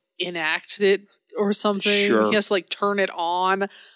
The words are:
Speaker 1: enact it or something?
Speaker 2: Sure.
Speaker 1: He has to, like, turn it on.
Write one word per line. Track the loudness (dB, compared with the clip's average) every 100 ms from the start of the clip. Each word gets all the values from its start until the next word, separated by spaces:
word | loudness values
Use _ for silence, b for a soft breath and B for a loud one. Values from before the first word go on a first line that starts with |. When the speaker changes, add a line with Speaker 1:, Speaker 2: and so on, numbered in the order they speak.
| _ -10
Speaker 1:
enact | -8 -4 -4 -4 -6 0
it | 2 2 -2 _ _ -2
or | -2
something? | 0 0 0 0 2 2
Speaker 2:
Sure. | 4 4
Speaker 1:
He | 2
has | 0
to, |
like, | -2 -4
turn | -4 -2 0
it | -2
on. | -2 -4 0 0 0 -4 b b